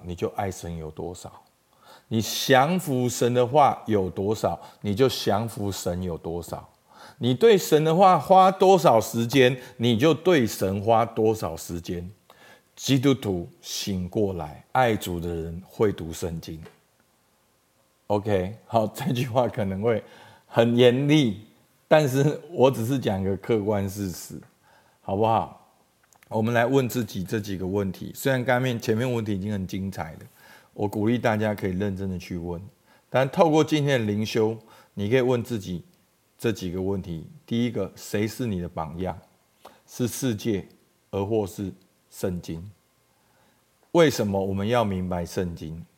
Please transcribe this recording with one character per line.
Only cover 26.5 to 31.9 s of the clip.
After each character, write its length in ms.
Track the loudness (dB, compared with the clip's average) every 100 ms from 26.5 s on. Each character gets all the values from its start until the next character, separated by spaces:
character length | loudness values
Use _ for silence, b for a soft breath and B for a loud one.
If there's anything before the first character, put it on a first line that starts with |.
| 2
来 100 | 2
问 240 | 2 0
自 160 | -2 -4
己 180 | -6
这 160 | -4 -6
几 160 | -6 -6
个 120 | -4
问 220 | -2 -2
题， 200 | -6 -12 -6
虽 160 | -2
然 120 | 0
刚 160 | 2 0
面， 200 | 0 -2
前 180 | 0 0
面 140 | 0
问 120 | -2
题 120 | -2 -4
已 40 |
经 120 | -4
很 160 | -6 -6
精 240 | -6 -8
彩 220 | -8 -10
了， 60 | -12 -20 b b b b
我 140 | -6 -4
鼓 200 | -2 0
励 120 | 2
大 180 | 2 0
家 160 | 0
可 140 | -2 -4
以 40 | -4
认 180 | -4